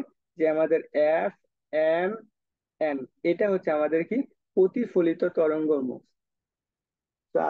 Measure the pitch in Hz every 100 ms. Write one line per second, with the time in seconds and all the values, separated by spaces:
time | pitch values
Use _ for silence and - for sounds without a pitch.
0 | 277 _ _ - 156 156 156 160 - 143
1 | 151 165 196 - _ _ _ 151 156 165
2 | 185 220 - _ _ _ _ _ 156 139
3 | 127 _ 170 175 208 185 180 151 151 160
4 | 165 226 269 _ _ - 190 247 226 185
5 | 170 165 180 175 156 156 156 147 131 -
6 | _ _ _ _ _ _ _ _ _ _
7 | _ _ _ 165